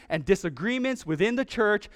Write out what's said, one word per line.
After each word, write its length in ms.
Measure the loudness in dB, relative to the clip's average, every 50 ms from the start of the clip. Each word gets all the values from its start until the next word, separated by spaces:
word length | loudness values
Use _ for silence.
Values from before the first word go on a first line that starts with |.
| -8 -6
and 160 | -4 -2 2
disagreements 800 | 2 2 2 0 -4 -4 -4 -2 -2 0 0 0 -2 -2 -4 -4
within 280 | -4 0 2 2 2 2
the 100 | 0 -2
church, 440 | -2 0 2 2 2 2 2 -2 -6 -20